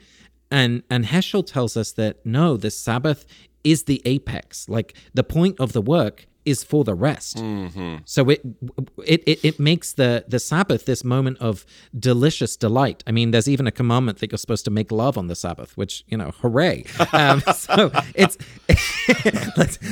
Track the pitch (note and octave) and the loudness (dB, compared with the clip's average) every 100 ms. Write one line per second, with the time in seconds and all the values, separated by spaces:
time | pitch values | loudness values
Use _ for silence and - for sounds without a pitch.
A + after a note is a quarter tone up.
0 | _ _ _ _ _ C#3 A#2+ A#2+ - B2 | _ _ _ _ _ 0 2 0 -2 -2
1 | A2 F3 - G3+ - C3+ A#2 A2+ A2 - | 0 0 0 -2 -2 -4 -2 -4 -6 -4
2 | G#2+ - A#2 B2 E3+ A#2+ G#2 - - A#2 | -4 -4 -2 2 2 2 -4 -6 -4 -2
3 | D3+ D3 - - _ _ D3 D#3+ - C3+ | -2 -4 -8 -20 _ _ 2 2 0 -2
4 | A#2+ C#3 - - - - - A2 - - | 0 -2 -4 -8 -10 -16 -6 -4 -4 -12
5 | - - B2 D#3 F#3 F#3 B2+ A#2+ G2+ E3+ | -4 -4 0 2 2 2 -2 0 2 2
6 | G#2+ - _ _ - C3 - D3+ A2 F2+ | 0 -4 _ _ -4 -4 0 0 2 0
7 | C3 - - A2+ A2 G#2 F#2 F#2 F2 D#2+ | -2 -2 -8 -8 -6 -6 -8 -10 -10 -10
8 | - - C3 D3 B2+ A2 B2 - C3 - | -4 0 2 2 -2 -12 -12 -10 -10 -8
9 | - E3 - A#2 D#3 - D3 E3+ - - | 0 2 2 0 0 2 2 0 -2 0
10 | B2 A#2+ - A#2+ - D#3 G3 A#2 - B2 | 2 2 -2 -4 0 0 0 0 0 -2
11 | B2 B2+ C3+ C3 A#2 G2 - - _ B2 | 0 0 0 -2 -4 -4 -10 -20 _ -2
12 | B2+ A#2+ C#3+ - A2+ - A2 A#2+ C3+ - | 0 4 2 2 -4 -2 0 2 0 -2
13 | - A#2 A#2 A#2 C#3 C3+ B2+ - A#2+ A#2+ | -2 0 4 2 2 0 0 0 2 2
14 | B2+ G2+ G#2+ G#2+ - A2 - G#2 - A2 | 0 -2 -6 -6 -4 -4 0 -2 0 0
15 | C3 B2 F2 F2 F2+ E2+ A#1+ - G2 - | 0 -2 -4 -6 -8 -8 -12 -8 -8 -8
16 | - A2 D#2 - B2 A#2+ F3 F#2 - - | -8 -6 -6 -4 0 2 2 0 -6 -2
17 | E3+ D#3 C#3+ C#3 D#3+ - - G#3 F3+ C#3 | 2 4 6 4 2 0 2 2 4 0
18 | - - F#3+ - - - - - - - | -2 2 2 0 -14 -6 2 2 2 -2
19 | - - - G#3+ - - E3 - - | 0 2 0 -2 -2 0 0 -2 -10